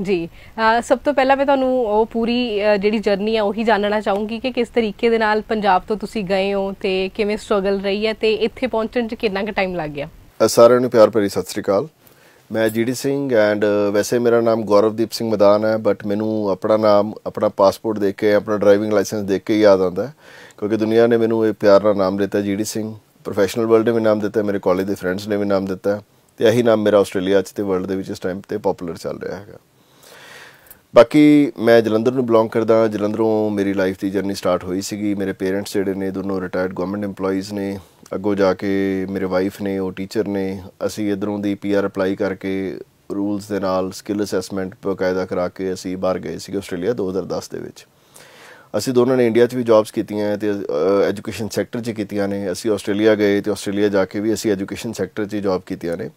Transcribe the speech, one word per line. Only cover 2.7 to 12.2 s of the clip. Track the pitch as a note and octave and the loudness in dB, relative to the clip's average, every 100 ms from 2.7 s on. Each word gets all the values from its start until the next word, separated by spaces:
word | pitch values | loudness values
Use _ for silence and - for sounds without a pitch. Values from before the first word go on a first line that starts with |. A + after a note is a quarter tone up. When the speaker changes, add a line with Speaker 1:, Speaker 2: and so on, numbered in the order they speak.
| G#3 | 2
Speaker 1:
ਜਿਹੜੀ | G#3 A3 | 2 0
ਜਰਨੀ | G#3 G3 G#3+ A3 | 0 0 0 0
ਆ | |
ਉਹੀ | G3+ G#3+ | 0 0
ਜਾਣਨਾ | A3+ G3+ G3+ G#3+ | 0 2 2 -2
ਚਾਹੂੰਗੀ | G#3 G3 G#3+ A3+ | -2 -2 -4 -6
ਕਿ | B3+ | -6
ਕਿਸ | B3 A3+ | -4 -2
ਤਰੀਕੇ | A#3+ A3 - A#3 | 0 -2 0 0
ਦੇ | A3+ | 2
ਨਾਲ | G#3+ G#3+ | 2 0
ਪੰਜਾਬ | G#3 A3 G3+ F#3 - | -2 0 2 2 0
ਤੋਂ | G#3+ | -6
ਤੁਸੀਂ | G#3 A3+ | -4 -6
ਗਏ | F3+ G3 G3 | -2 0 0
ਹੋ | G3 G3 G3 | -2 -4 -4
ਤੇ | G3+ F#3+ F#3+ | -4 -2 -4
ਕਿਵੇਂ | - G#3 G#3+ | -4 -4 -4
ਸਟਰਗਲ | - G#3 G3 G3 | -2 0 0 -2
ਰਹੀ | G3 G#3 A3 | -2 -2 -2
ਹੈ | |
ਤੇ | G#3+ A3 | -2 0
ਇੱਥੇ | G#3+ A#3 - B3+ | 0 -2 -2 -4
ਪਹੁੰਚਣ | A3+ A3 B3 A3+ | -2 -2 -4 -4
'ਚ | |
ਕਿੰਨਾ | A#3 A3 G3 | -4 -4 -2
ਕੁ | G#3+ | -4
ਟਾਈਮ | G#3 F#3+ | -2 -2
ਲੱਗ | F3+ D3+ | -2 -6
ਗਿਆ? | C#3+ D3 - - - | -8 -12 -14 -18 -2
Speaker 2:
ਅਹ, | A2 | 2
ਸਾਰਿਆਂ | - A#2 B2 | 6 8 6
ਨੂੰ | B2 | 4
ਪਿਆਰ | A#2 G#2+ | 6 6
ਭਰੀ | A2+ G2+ | 6 0
ਸਤਿ | G2 | -2
ਸ੍ਰੀ | F#2 G#2+ | -6 -6
ਅਕਾਲ। | G2 G2 D#3 _ _ _ | -2 -2 -2 _ _ _